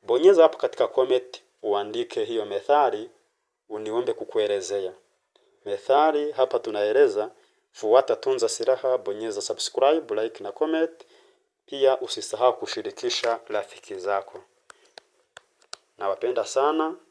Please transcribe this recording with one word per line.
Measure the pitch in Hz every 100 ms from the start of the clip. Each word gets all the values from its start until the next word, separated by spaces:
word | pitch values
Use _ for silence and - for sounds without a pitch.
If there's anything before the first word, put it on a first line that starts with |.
bonyeza | - 123 175 185
hapo | 160 -
katika | 131 - 117
comment, | - 131 127 - - _ _
uandike | 110 101 104 110 117 120
hiyo | 110 113 104
methali, | 98 - 147 135 104 117 _ _ _ _ _ _
uniombe | 107 107 117 123
kukuelezea. | 110 - 113 104 101 90 101 92 78 _ _ _ _ _ _ 101
Methali | 101 - 143 156 147 147
hapa | 147 131 127
tunaeleza, | - 107 104 123 139 104 110 _ _ _ _
fuata, | - 107 123 131 113
tunza | 135 131 117
silaha, | - 117 131 131 127
bonyeza | 101 104 110 101
subscribe, | - - - - 135 160 156 107
like | 113 -
na | 101
comment. | - 156 160 165 - - _ _ _ _ _ _
Pia | 139 135 131
usisahau | 123 - - 107 123 120
kushirikisha | 107 113 101 - 123 - 117 117 -
rafiki | 104 98 - - 95
zako. | 92 98 - 95 _ _ _ - _ - _ _ _ - _ _ _ - _ _
Nawapenda | 98 95 120 117 110
sana. | 131 143 160 160 - _